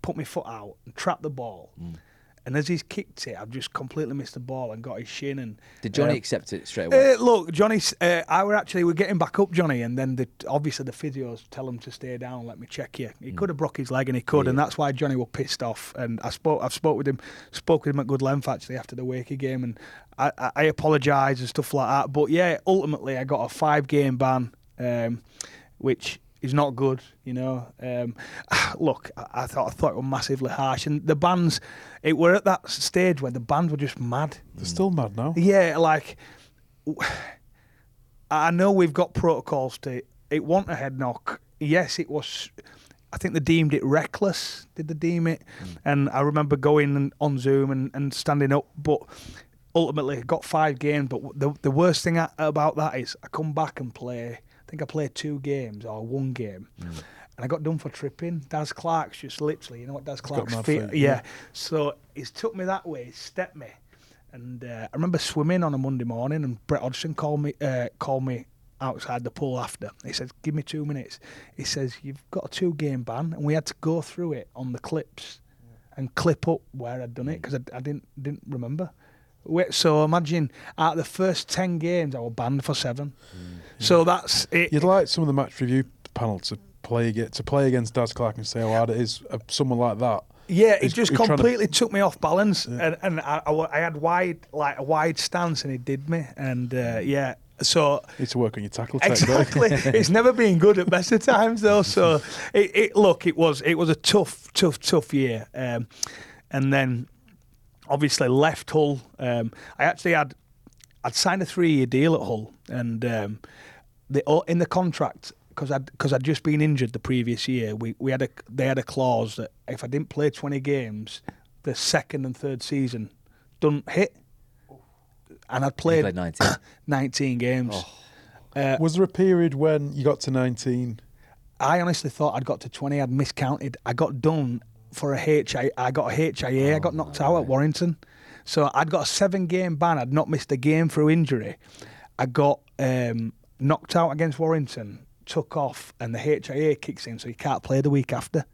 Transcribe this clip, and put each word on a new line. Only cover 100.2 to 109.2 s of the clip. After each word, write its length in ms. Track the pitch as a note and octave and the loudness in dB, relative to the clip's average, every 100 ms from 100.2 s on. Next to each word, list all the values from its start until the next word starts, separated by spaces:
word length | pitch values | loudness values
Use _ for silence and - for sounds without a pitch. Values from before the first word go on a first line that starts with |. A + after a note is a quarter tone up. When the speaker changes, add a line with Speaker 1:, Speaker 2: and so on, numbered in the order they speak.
| B3 | 6
Speaker 1:
been 240 | A#3+ A3 F3 | 6 4 8
good 200 | F#3+ G3 | 8 6
at 100 | F3+ | 4
best 220 | F3+ F3+ | 2 4
of 100 | A3 | 4
times, 380 | - A#3 A3+ A3+ | 6 6 4 4
though. 200 | G#3 G#3 | 6 6
So 380 | G3 - F3 D3+ - - - | 4 4 6 4 0 -10 0
it, 180 | F#3 G3+ G3 | 4 4 4
it, 200 | A3 G3+ | 4 6
look, 320 | G3+ E3 F3+ | 6 6 2
it 80 | D#3 | 4
was, 240 | E3 C3+ | 4 4
it 120 | C#3+ E3 | 0 2
was 140 | E3+ | 2
a 60 | D#3 | 2
tough, 560 | - G#3 E3 - - | 4 2 2 -4 -8
tough, 260 | - F3+ C#3+ | 2 2 2
tough 340 | - E3+ - | 2 2 2
year, 320 | C#3+ C3 A2 A2 | 0 0 -2 -6
um, 340 | - B2+ A#2 A#2 - - - - - _ | -6 -4 -4 -6 -8 -12 -12 -20 -20 _
and 220 | C#3 C3+ | -2 2
then 340 | C#3 C3 A#2+ B2 _ _ _ _ _ _ _ - | 2 2 -2 -6 _ _ _ _ _ _ _ -4
obviously 380 | C#3+ D3 - B2+ | 0 2 2 4
left 400 | C3 D3+ - - | 4 4 0 -2
Hull. 300 | D#3 D3 C#3 - | 2 2 0 -8
Um, 320 | - | -8